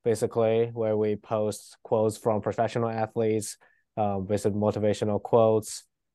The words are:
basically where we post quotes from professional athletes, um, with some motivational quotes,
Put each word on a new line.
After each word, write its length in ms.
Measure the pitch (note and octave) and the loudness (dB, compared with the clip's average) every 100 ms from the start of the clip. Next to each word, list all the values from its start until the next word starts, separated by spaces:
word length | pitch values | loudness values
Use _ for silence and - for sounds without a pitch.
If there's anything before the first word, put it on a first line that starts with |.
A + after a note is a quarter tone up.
| A#2+ | -2
basically 640 | A2 A#2 A#2+ A2 A2+ A#2 | 0 0 0 2 2 0
where 240 | A#2 A2 G#2+ | -2 0 0
we 220 | G#2+ G#2 | 0 -2
post 600 | - A2 G#2+ G#2 - - | -4 -2 -2 -4 -12 -18
quotes 340 | - A2+ A2 G#2+ | -2 0 0 0
from 220 | A#2+ G#2+ | -2 0
professional 500 | G#2+ G2+ A2 B2 A#2 | -2 -2 -2 0 -2
athletes, 680 | A2+ A2 A#2 A2 A2 G#2 - _ _ _ - | -2 -4 0 0 0 -4 -14 _ _ _ -2
um, 300 | G#2 G2 F#2+ | -2 -2 -2
with 140 | G#2 | 0
some 120 | G#2+ | 0
motivational 680 | G2+ G#2 G#2 G#2 G2 G#2+ G#2 | 0 0 2 0 0 -2 -4
quotes, 640 | - A#2+ A2 A2 G#2+ - - _ _ | 2 4 4 4 -2 -14 -18 _ _